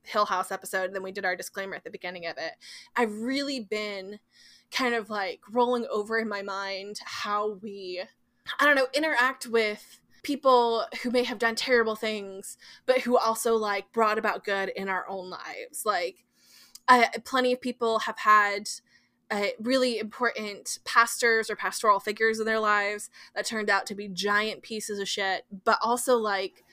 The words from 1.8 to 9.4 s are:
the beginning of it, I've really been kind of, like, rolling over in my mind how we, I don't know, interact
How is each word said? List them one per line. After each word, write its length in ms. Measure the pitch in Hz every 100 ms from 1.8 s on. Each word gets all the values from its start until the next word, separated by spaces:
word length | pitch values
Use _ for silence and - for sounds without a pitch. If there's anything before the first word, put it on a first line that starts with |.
the 80 | -
beginning 340 | 202 180 185 165
of 120 | 143
it, 160 | 160 - - - - -
I've 180 | 226
really 460 | 208 233 269 285 269
been 600 | 202 214 208 196 190 208 _ _ - - _
kind 240 | - 247 233
of, 160 | 214
like, 300 | 214 190 - -
rolling 340 | 233 240 247 220
over 260 | 208 208 226
in 100 | 220
my 140 | 202
mind 580 | 196 196 196 196 196 214 -
how 480 | - 208 208 214 196
we, 400 | 214 202 185 180 202 _ _ _ - -
I 60 | 285
don't 100 | 277
know, 120 | 254 285
interact 500 | 311 254 254 262